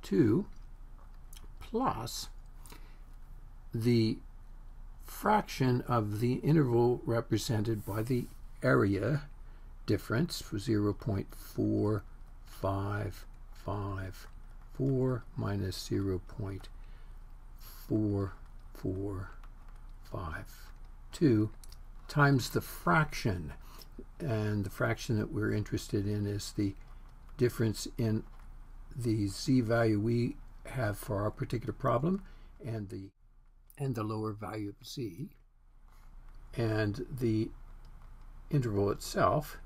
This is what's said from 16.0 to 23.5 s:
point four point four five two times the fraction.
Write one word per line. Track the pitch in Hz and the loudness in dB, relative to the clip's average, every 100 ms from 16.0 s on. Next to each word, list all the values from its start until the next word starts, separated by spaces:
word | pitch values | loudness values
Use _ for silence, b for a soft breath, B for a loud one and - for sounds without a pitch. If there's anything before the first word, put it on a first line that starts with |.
| 98 92 - | 2 0 -2
point | - 98 95 - - b b b b b - - - | -8 -6 -6 -8 -12 b b b b b -14 -14 -14
four | - - - 110 107 101 98 - - - - - | -14 -14 -2 2 2 2 0 -4 -14 -14 -14 -6
point | - 95 | -4 -2
four | 101 95 98 - - - - - - - | -4 -4 -8 -10 -14 -14 -14 -14 -14 -14
five | - - 87 80 - - - - - - - | -10 -6 -6 -6 -10 -14 -14 -14 -14 -14 -14
two | - 156 107 107 - - - - - - | 4 8 8 6 -2 -12 -14 -14 -14 -2
times | 147 143 135 113 | 6 8 8 4
the | 120 | 0
fraction. | - - - 170 151 - - 92 78 | -2 -4 4 4 4 2 0 0 -2